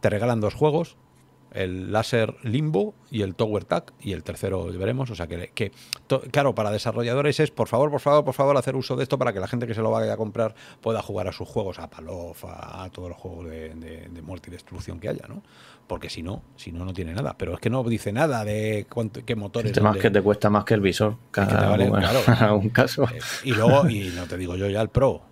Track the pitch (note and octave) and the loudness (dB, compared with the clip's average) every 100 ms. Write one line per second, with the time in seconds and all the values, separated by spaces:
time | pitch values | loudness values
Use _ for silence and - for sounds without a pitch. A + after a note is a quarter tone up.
0 | G#2+ G2+ A#2 A#2 G#2 A2+ D3+ D3+ E3+ - | 0 0 0 0 -2 0 0 0 -4 -10
1 | _ _ _ _ _ - F#2+ F#2 F#2 G#2 | _ _ _ _ _ -6 -4 -4 -2 -2
2 | A2+ A#2+ A2 - A2+ A#2+ D#3 E3 G#3+ - | 0 0 0 -2 -4 -2 0 0 0 -4
3 | _ A#2 G2 F2+ A2 G#2+ E2+ F2 - _ | _ -4 -4 0 0 0 0 -4 -4 _
4 | - F2+ F2+ F2 F#2+ F#2 F2 F2+ G2 B2+ | -8 -8 -8 -6 -4 -4 -4 -4 -4 -2
5 | C3 G2+ E2 E2+ F2+ - G2+ - - - | -6 -8 -8 -8 -10 -6 -8 -8 -14 -14
6 | _ C3 C3 C#3 C#3+ A2 G#2 G#2 B2 A2 | _ -2 0 0 2 2 0 -2 -2 -2
7 | A#2 B2+ D3 C3 D#3 - A2 A#2 D3 C#3+ | -2 0 0 2 0 0 -2 2 0 0
8 | C#3+ D3 C3+ B2+ C#3 C#3+ B2 C3 A#2 C3 | 4 4 4 0 2 2 0 -4 -4 -4
9 | C3+ C3+ B2+ G2 F#2 B2 A#2+ G#2+ A2+ A2+ | -2 0 0 -2 -4 -4 -4 -2 0 0
10 | A2 G#2 A2 G#2+ A2 A2 - - - A2+ | 0 -2 -4 -2 -2 -2 -20 -8 -4 -4
11 | - G2+ F#2 - G2+ - G2+ E2+ E2 - | -4 -6 -6 -6 -8 -6 -6 -8 -14 -16
12 | D#2 F2+ F2 E2 F2 E2+ - - F#2 - | -12 -12 -12 -14 -16 -14 -14 -12 -14 -12
13 | F2+ F2 F#2 E2+ F2 D#2+ D#2+ D#2+ E2 D#2+ | -14 -12 -14 -12 -12 -12 -12 -14 -16 -16
14 | E2+ E2+ D#2 F2+ - E2+ - - - E2+ | -16 -16 -14 -14 -14 -18 -16 -14 -12 -10
15 | - - - E3 - - - - _ F2 | -8 -8 -10 -18 -18 -20 -20 -20 _ -10
16 | - - E2 G2+ - _ - E2 F#2 F2+ | -10 -10 -10 -10 -14 _ -14 -10 -8 -8
17 | E2 F2 G2+ - F2 F2 A#2+ A2+ A#2 A2+ | -6 -4 -6 -6 -8 -4 -2 -2 0 -2
18 | - G#2 D#3+ B2 G#2+ G#2+ G#2+ G#2+ G2+ - | -2 0 0 0 -2 -2 -2 -2 -4 -6
19 | A2+ - - A2+ G#2 A#2 G#2+ G2 G#2 G2+ | -6 -6 -6 -6 -4 -4 2 6 6 6
20 | A2 G2+ F#2+ G2+ G#2 G#2 G2+ A2 G2 F2 | 6 6 6 6 6 4 4 4 4 4
21 | G#2+ G#2+ - - G2 G#2 G2+ G#2 - G#2 | 2 0 -6 0 4 4 4 4 4 4
22 | F#2 - - A#2 A2 G#2+ G#2+ - C3 - | 4 4 6 6 6 4 4 2 2 2
23 | C#3 - - - - A2 A2+ C#3+ C#3+ A2 | 0 -2 -10 -8 -2 4 6 8 6 2
24 | F#2+ F2 F2 F2+ F2+ F2+ G2+ G2 A2 - | -4 -6 -8 -6 -6 -2 -2 0 0 2
25 | C3+ F#2 - | 2 2 -8